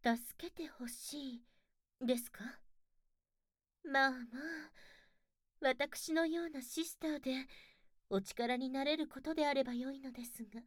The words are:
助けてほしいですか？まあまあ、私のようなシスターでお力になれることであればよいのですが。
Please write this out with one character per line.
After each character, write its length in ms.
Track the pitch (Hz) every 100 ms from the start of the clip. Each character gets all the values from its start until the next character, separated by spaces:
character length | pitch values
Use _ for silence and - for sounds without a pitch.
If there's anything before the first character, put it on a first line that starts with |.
助 160 | 247 233 - -
け 120 | 349
て 160 | - 320
ほ 220 | - 240
し 540 | - - 294 269 240 _ _ _ _ _ _
い 60 | 247
で 100 | 247
す 160 | -
か？ 100 | - 226 - - - _ _ _ _ _ _ _ _ _ _
ま 220 | 330 277 269
あ 40 |
ま 40 | 254
あ、 60 | 233 247 311 320 302 - - - _ _ _ _ _ _
私 540 | 269 262 294 - -
の 100 | 320
よ 200 | 330 330
う 40 | 339
な 140 | 285
シ 240 | 254 - 330
ス 120 | -
タ 100 | 320
ー 120 | 294
で 120 | 262 262 262 - - _ - _ _
お 140 | 196
力 340 | 196 - 233 247
に 140 | 262
な 140 | 269
れ 120 | 277 311
る 120 | 302
こ 120 | 262
と 140 | 302
で 120 | 320 294
あ 60 |
れ 100 | 277
ば 120 | 247
よ 180 | 240 262
い 80 | 277
の 100 | 269
で 140 | 247
す 180 | 240 -
が。 180 | 214 233